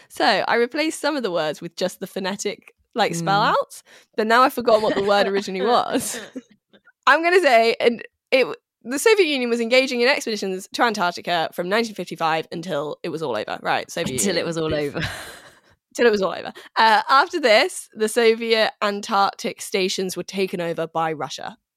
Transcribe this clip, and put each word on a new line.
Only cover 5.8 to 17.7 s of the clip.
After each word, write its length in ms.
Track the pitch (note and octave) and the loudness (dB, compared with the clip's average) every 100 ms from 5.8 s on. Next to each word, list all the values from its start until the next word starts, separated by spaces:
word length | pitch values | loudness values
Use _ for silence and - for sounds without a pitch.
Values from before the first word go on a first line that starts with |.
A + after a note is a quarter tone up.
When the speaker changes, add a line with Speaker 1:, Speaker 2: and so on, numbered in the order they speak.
| - C4+ - A#3+ G3+ - - _ _ _ _ _ - | 2 -2 -4 -8 -12 -16 -18 _ _ _ _ _ 2
Speaker 1:
I'm 160 | C#4+ | 4
gonna 160 | E4 F#4 | 4 4
say, 340 | D#4+ A#3 A3+ - | 6 6 4 2
and 240 | - A#3 - _ _ | 2 0 -4 _ _
it, 160 | C4 A#3+ - _ _ | 0 2 -4 _ _
the 140 | A3 C#4 | -8 0
Soviet 280 | A4+ G#4+ E4+ | 4 4 4
Union 220 | C#4+ A#3+ | 0 0
was 100 | A#3 | -2
engaging 420 | A3+ B3 C4 B3 | 2 2 2 2
in 60 | A#3+ | 2
expeditions 600 | C#4+ - G#3 G3 F#3 - | 0 -2 -6 -6 -6 -8
to 100 | - | -2
Antarctica 680 | B3 G#3+ F3 F3 - F3 D#3+ | 0 0 -2 -2 -4 -2 -2
from 160 | - F3 | -4 -2
nineteen 280 | G#3+ A#3 G3+ | -2 -2 -6
fifty-five 520 | F3 D#3 E3 D#3+ - | -10 -4 -2 -2 -4
until 460 | E3+ E3 D#3 D3+ - | -10 -6 -6 -6 -8
it 80 | F3+ | -8
was 140 | D#3+ | -6
all 120 | D#3 G#2+ | -4 -4
over. 220 | - F2 | -6 -6
Right, 260 | - C3+ - | -4 -4 -4
Soviet 240 | - E3+ C3 | -6 -6 -4
Speaker 2:
Until 180 | G3 E3+ | -2 -2
it 40 | |
Speaker 1:
Union. 40 | D#3 | -2
Speaker 2:
was 120 | E3 | -4
all 140 | D#3+ D#3 | -4 -2
over. 260 | D3 D#3 D#3+ | -4 -4 -6
<laughs> 60 | - - - - - _ _ _ - | -8 -14 -18 -20 -20 _ _ _ 0
Speaker 1:
Till 120 | A#3+ | 2
it 40 | |
was 120 | G#3 | 4
all 100 | F#3 | 0
over. 180 | - - - - - | -4 -10 -14 -6 2
Uh, 280 | A3+ G#3+ - | 4 4 4
after 320 | G#4 G4+ F4 | 4 4 0
this, 480 | C#4 G#3+ F4 | 4 4 4